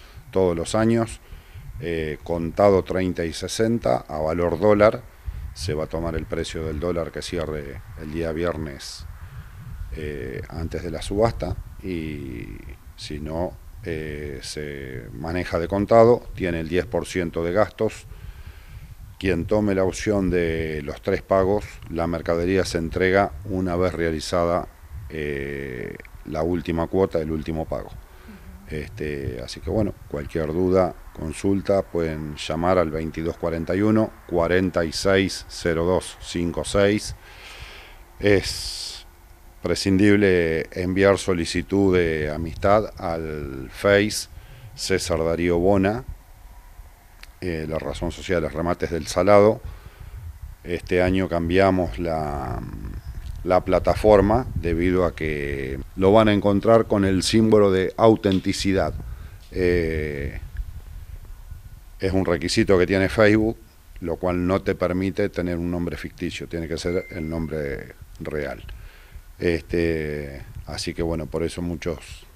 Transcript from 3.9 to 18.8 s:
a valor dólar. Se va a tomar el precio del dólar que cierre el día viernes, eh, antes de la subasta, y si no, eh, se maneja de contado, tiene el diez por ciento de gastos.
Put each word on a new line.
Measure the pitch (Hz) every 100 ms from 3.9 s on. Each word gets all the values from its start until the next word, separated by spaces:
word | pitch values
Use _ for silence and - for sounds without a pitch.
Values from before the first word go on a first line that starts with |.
| 62 -
a | 78
valor | 78 85 87 82
dólar. | 104 104 107 120 - - - - -
Se | - -
va | 76 80
a |
tomar | 82 82 80
el | 78
precio | 80 82 87 80
del | 76
dólar | 87 85 76
que | 76
cierre | - 87 78 78 71 69 - 80
el | 78
día | 78 82
viernes, | 80 85 78 78 69 - - - - - - - - - - - -
eh, | 76 71 64 62 -
antes | 80 82 80
de | 85
la | 78
subasta, | - 101 113 - 87 98 - -
y | 95 87 78 73 69 58 50 - - - - -
si | - 76
no, | 76 80 90 - - - -
eh, | 80 78 73 73 67
se | - - 73 69 67 64 58
maneja | 57 78 90 85 90
de | 85
contado, | 98 101 117 113 120 -
tiene | - 90 82
el | 82
diez | 87 82
por | 87 78
ciento | 92 85 85
de | 85
gastos. | 92 104 - 110 - - - - - - - - -